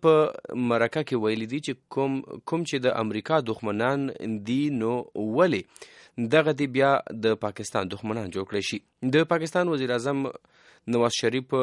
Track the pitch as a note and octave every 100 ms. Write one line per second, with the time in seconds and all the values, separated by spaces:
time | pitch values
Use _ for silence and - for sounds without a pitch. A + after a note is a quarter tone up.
0 | D#3+ D#3 D3+ - - B2+ A#2+ A#2 A#2 D#3
1 | D3 B2 G#2+ A2 A2+ C#3+ D3 B2 _ C3+
2 | C#3 C3+ - - - E3+ E3+ C#3 B2 -
3 | G#2+ G#2+ - D#3 A#2 G#2+ G#2+ G#2 B2 C#3
4 | C#3 - G#2+ G#2+ G#2 C3 D3 B2 A2+ B2
5 | - - G#2+ B2+ F3+ G#2 - - - -
6 | - - A#2 D#3 D#3 C#3 C#3 B2+ C#3 C#3
7 | - A2+ A2 G#2 G#2 - G#2 A2 F#2 G2
8 | A2 A2+ F#2+ F#2+ F#2+ G#2 - G#2+ - _
9 | B2+ D3+ D#3+ E3+ D#3+ F3+ F3 D3 B2+ B2
10 | C3 C#3 C3+ - _ _ _ _ - A#2+
11 | A#2 - A#2 C3 B2+ C3